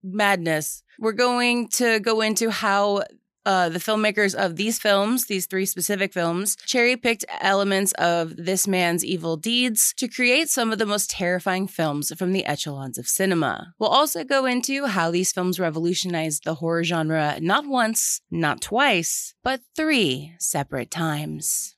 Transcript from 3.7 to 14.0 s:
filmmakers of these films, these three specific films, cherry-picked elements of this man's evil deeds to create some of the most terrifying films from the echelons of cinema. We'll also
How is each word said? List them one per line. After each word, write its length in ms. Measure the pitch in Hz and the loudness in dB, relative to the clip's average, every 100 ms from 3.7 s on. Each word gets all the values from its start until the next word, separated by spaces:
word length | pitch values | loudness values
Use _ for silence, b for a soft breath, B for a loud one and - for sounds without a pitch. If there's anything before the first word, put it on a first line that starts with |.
| 170 | 0
filmmakers 560 | - 214 214 214 202 175 | 0 2 2 2 0 2
of 180 | 190 | -2
these 240 | 165 208 226 | 0 -2 0
films, 480 | 208 196 208 247 - | 2 2 2 0 0
these 200 | 196 180 | -4 -2
three 200 | 190 190 | -2 -2
specific 460 | - 175 202 190 | -2 -2 -2 -2
films, 440 | 185 170 170 202 - | 0 0 0 -2 -4
cherry-picked 600 | - 254 240 247 240 233 - - | -2 2 2 2 0 -2 -6 -4
elements 500 | - 196 202 190 196 - | 0 2 2 2 0 0
of 380 | 170 170 165 160 | 0 2 -2 -4
this 320 | 170 190 202 | -4 -2 0
man's 360 | 185 175 170 | 2 2 0
evil 320 | - 170 165 156 | -2 -4 -2 -4
deeds 560 | 214 240 247 220 - - | 0 0 0 2 0 0
to 100 | 247 | -6
create 420 | - 247 262 320 | 0 2 2 2
some 220 | - 226 | 0 0
of 80 | 220 | 0
the 80 | 214 | 0
most 240 | 208 - | 0 -2
terrifying 560 | - 175 180 190 185 190 | -2 0 0 0 -2 -2
films 460 | - 156 147 147 - | -2 -2 0 -6 -4
from 140 | 180 | 0
the 160 | 190 - | 0 -2
echelons 520 | 147 - 139 135 120 | -4 -6 -8 -8 -8
of 100 | 120 | -4
cinema. 640 | - 190 175 139 85 - _ | 0 2 2 0 -2 -8 _
We'll 100 | 214 | 2
also 320 | 262 | 4